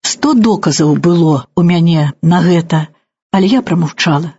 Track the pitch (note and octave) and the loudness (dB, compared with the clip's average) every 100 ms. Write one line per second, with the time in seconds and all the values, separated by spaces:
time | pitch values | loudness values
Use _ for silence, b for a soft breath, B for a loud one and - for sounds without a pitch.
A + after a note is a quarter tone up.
0 | - - D4 C4+ A3 G3+ E3+ C#3+ D3+ C#3+ | -10 -4 0 2 2 0 -2 0 0 0
1 | E3 F3 D#3 C#3+ - - F3 F3 E3+ D#3+ | 0 2 2 0 -4 -2 0 2 2 0
2 | D3 - E3 F3+ E3+ F3 E3 D#3+ D3+ _ | -2 -2 0 2 2 0 0 -4 -4 _
3 | _ _ _ G3 F#3+ B3+ A#3+ F3 D#3+ - | _ _ _ -2 0 0 0 -2 -2 -4
4 | - D3 E3 | -2 -2 -4